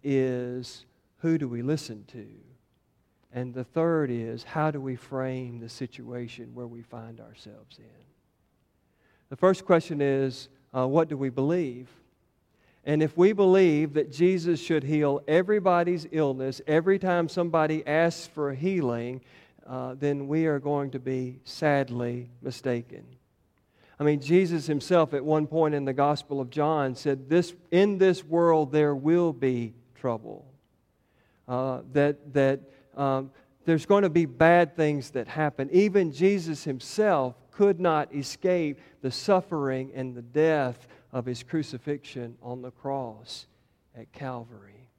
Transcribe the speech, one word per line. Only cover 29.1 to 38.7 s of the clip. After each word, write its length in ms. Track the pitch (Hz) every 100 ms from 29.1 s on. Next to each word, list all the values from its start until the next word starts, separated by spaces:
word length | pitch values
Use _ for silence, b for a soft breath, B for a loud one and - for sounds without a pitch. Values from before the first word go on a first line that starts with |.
| 175 170
be 400 | 123 135 123 117 113 _ _
trouble." 500 | 131 113 113 101 131 139 _ _ _ _ _ _ _ _ -
Uh, 340 | 127 131 127 131
that, 380 | 143 143 147 147
that, 260 | 139 135 139 - b b -
um, 360 | 139 135 135 b b _ -
there's 220 | 160 -
going 160 | 202
to 60 | 190
be 160 | 160 156
bad 500 | 127 160 175 170 -
things 340 | 151 147 127
that 160 | 131 113
happen. 400 | 156 151 - 135
Even 400 | 175 208 196 170
Jesus 520 | 135 185 202 165 147
himself 720 | 156 131 - - 214 160 127 123 _ -
could 180 | 202 175
not 340 | 180 151 143 143
escape 640 | 135 - 185 180 156